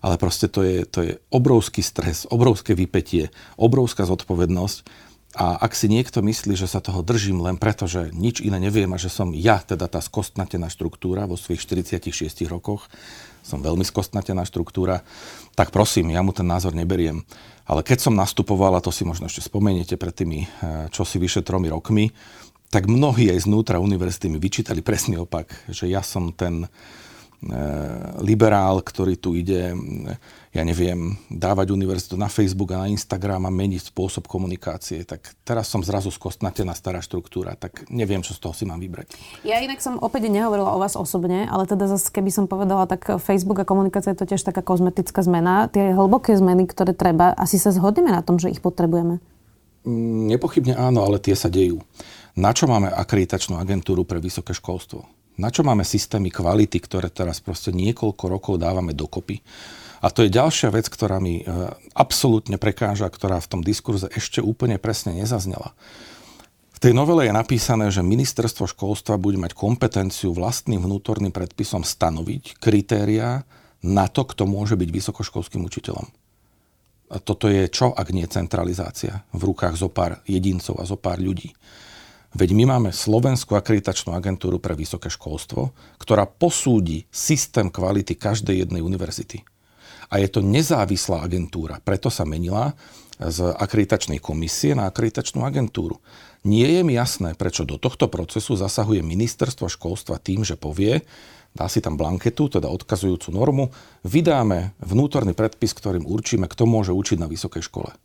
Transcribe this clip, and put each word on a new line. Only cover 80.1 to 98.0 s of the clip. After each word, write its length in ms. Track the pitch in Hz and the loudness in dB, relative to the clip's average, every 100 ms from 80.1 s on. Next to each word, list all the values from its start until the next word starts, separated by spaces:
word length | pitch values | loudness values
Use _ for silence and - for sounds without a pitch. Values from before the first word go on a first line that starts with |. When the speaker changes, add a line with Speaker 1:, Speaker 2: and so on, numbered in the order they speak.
| 80 - | -4 -2
Speaker 1:
jedincov 560 | 95 95 92 - 90 | 0 0 -2 -4 -8
a 60 | 90 | -6
zo 80 | 98 | -4
pár 240 | 95 90 | -4 -2
ľudí? 320 | 92 95 - _ - - - - - _ _ | -2 -4 -8 _ -20 -20 -20 -20 -20 _ _
Veď 260 | - 92 104 | 0 4 6
my 60 | |
máme 260 | 127 127 104 | 6 4 0
Slovenskú 640 | 85 - 110 131 127 - | -2 2 2 2 0 0
akreditačnú 640 | 104 - 107 - - - 87 | 0 2 0 0 -6 -4 -6
agentúru 400 | 92 92 92 90 | -4 -4 -2 -2
pre 160 | - | -4
vysoké 380 | 80 80 90 82 | -6 -6 -8 -8
školstvo, 640 | - 78 78 - - 131 - - _ | -10 -8 -10 -6 -4 -4 -6 -20 _
ktorá 240 | - 104 95 | 2 2 2
posúdi 800 | _ 175 - 135 117 85 78 - | _ 0 2 2 2 2 -4 -8
systém 580 | - - 151 - - 95 | -8 0 0 0 0 0
kvality 460 | 87 92 101 95 - | -2 0 0 -2 -4
každej 500 | 104 107 104 92 87 | -2 -2 0 0 0
jednej 140 | 87 | -2
univerzity. 640 | 82 95 85 - - 98 _ _ _ _ - - - | -2 -4 -6 -8 -12 -14 _ _ _ _ -20 -20 -4
A 80 | 101 | 0
je 80 | 98 | 2
to 80 | - | 2
nezávislá 840 | 98 120 151 143 98 95 - 85 85 | 4 4 4 2 2 0 0 -2 0
agentúra, 560 | 90 85 87 80 78 | -2 -2 -6 -8 -6
preto 240 | - 95 139 | -2 0 -2
sa 160 | - | -2
menila 480 | 78 78 87 101 139 147 - - - - | -4 -2 -2 0 -2 -4 -18 -20 -20 -8
z 320 | 82 82 87 | -6 -2 -2
akreditačnej 720 | - 101 113 101 107 - 73 | 0 0 2 2 0 0 -6
komisie 480 | - 78 82 - 143 | -4 -4 -4 0 0
na 160 | 139 95 | 2 -2
akreditačnú 560 | - 117 - - - | -2 -2 -2 -6 -4
agentúru. 560 | 127 143 117 - 82 - _ - - _ 101 | -2 -2 -2 -4 -6 -8 _ -20 -20 _ 2
Nie 240 | 107 131 | 4 6
je 100 | 175 175 | 4 4
mi 80 | 120 | 2
jasné, 400 | 127 - 87 82 | 0 -2 -4 -2
prečo 320 | 98 - 76 | -4 -2 -6
do 80 | 71 | -2
tohto 320 | 127 - | -4 0